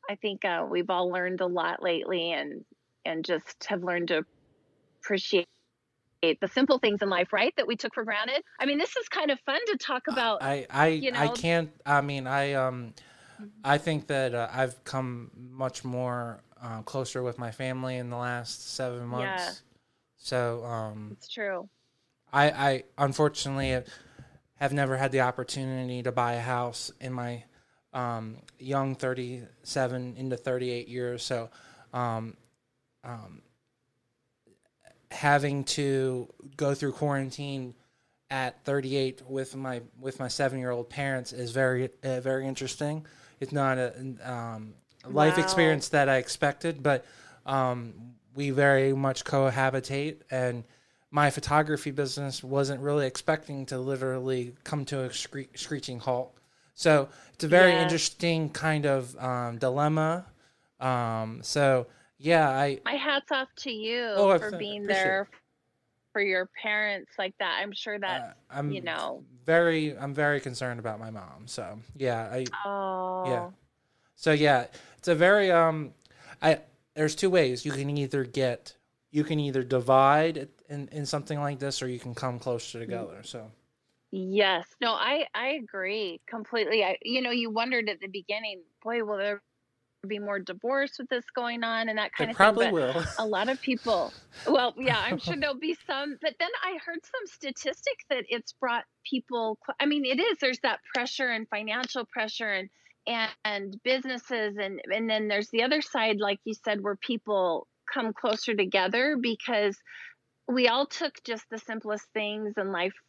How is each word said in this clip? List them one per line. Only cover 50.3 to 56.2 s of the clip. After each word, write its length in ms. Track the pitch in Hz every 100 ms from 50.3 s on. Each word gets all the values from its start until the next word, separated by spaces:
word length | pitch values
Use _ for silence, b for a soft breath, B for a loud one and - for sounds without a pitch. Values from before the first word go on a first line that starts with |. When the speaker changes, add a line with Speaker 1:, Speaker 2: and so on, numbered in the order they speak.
Speaker 2:
and 320 | 131 127 120 110 b b b b
my 140 | 147 147
photography 640 | 135 - 147 151 147 147
business 520 | 135 139 131 139 127
wasn't 380 | 127 139 135 135
really 260 | 139 147 135
expecting 600 | - - 156 - 139 131
to 100 | 127
literally 800 | 127 135 131 131 131 127 120 127
come 220 | - 147 135
to 140 | 139
a 100 | 127
scree-, 380 | 123 - 139 135
screeching 440 | - - 147 131 123
halt. 360 | 131 123